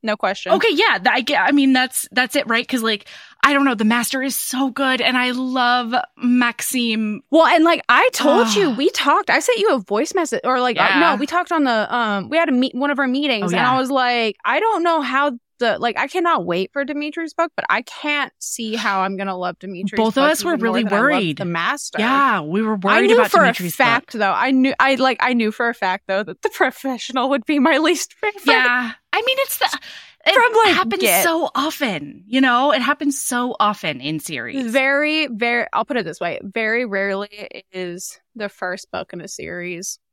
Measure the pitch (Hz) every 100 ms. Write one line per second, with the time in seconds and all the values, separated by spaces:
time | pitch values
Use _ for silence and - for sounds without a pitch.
0 | 220 214 196 196 - 349 453 302 453 196
1 | 202 226 247 285 - 285 269 254 254 -
2 | - - 254 294 208 226 240 254 226 208
3 | - - - _ 277 285 277 226 214 240
4 | 233 269 269 - - 254 269 233 269 247
5 | 254 254 247 247 262 254 240 247 240 247
6 | - _ 240 247 240 233 - 254 233 220
7 | 214 208 _ 311 320 339 320 330 - 247
8 | 494 - 285 302 466 415 349 226 294 -
9 | 285 330 392 285 311 466 415 277 185 208
10 | 311 359 320 220 240 254 247 226 196 190
11 | 339 262 294 339 349 330 277 226 214 240
12 | 220 202 185 311 330 247 262 247 285 269
13 | 269 262 294 226 185 180 254 262 262 277
14 | 247 240 226 - - 269 453 403 339 330
15 | 254 262 285 240 _ _ 233 - 240 220
16 | 269 349 339 311 175 175 190 277 277 294
17 | 294 320 330 - 330 - - 208 247 -
18 | 294 294 269 _ - - 220 220 214 190
19 | 190 190 196 185 180 170 185 180 196 220
20 | 220 262 285 320 349 311 226 226 214 202
21 | 254 285 180 143 185 165 180 294 - -
22 | 220 269 277 208 151 190 220 214 190 294
23 | 403 453 196 - 277 233 180 - 247 233
24 | - 226 202 175 262 262 262 - 269 269
25 | 262 233 - 247 214 214 233 233 190 190
26 | - 190 208 185 392 - 262 - 269 247
27 | - 254 254 277 - 294 269 277 311 330
28 | - _ 427 403 494 508 247 247 240 -
29 | _ 370 466 523 539 - - 285 - -
30 | - _ - 403 480 440 427 330 370 370
31 | 359 180 233 - 285 - 294 - 262 175
32 | 143 - 190 247 262 240 277 269 247 294
33 | 294 269 - 247 247 - 208 202 170 135
34 | 139 156 - 139 117 269 240 254 262 277
35 | 302 311 302 220 233 240 - - 226 254
36 | 170 151 175 151 196 226 220 226 247 196
37 | 196 196 208 208 208 - - 185 180 175
38 | - - _ - 202 _ 185 185 - 185
39 | 180 180 165 - 170 175 175 175 196 -
40 | _